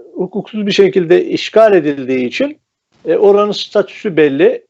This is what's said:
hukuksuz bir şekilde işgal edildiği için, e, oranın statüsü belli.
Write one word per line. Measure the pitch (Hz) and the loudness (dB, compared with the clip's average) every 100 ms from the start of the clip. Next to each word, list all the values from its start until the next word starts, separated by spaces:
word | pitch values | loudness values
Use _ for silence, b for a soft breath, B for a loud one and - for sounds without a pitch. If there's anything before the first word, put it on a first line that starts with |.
| - - | -16 -10
hukuksuz | 185 208 - 214 202 | -8 -8 -8 -8 -2
bir | |
şekilde | 190 190 190 165 180 - | 2 2 2 2 0 0
işgal | - - 214 220 | -6 -2 2 4
edildiği | 190 147 139 127 131 123 | 4 0 -4 -4 -4 -4
için, | - 285 302 _ _ _ _ 156 | -4 -6 -8 _ _ _ _ -4
e, | 170 | 2
oranın | 202 202 208 | 2 2 0
statüsü | - - 208 196 - 220 156 | -4 -4 -4 -4 -6 -4 0
belli. | 151 135 202 247 | 0 2 0 0